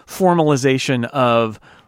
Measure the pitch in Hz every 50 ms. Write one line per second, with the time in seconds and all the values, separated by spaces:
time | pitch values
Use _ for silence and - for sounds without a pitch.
0 | - - - - 190 180 175 170 156 151 143 127 131 135 131 127 - - 131 120
1 | 117 120 - 139 127 120 117 117 117 110 107 - - - - - _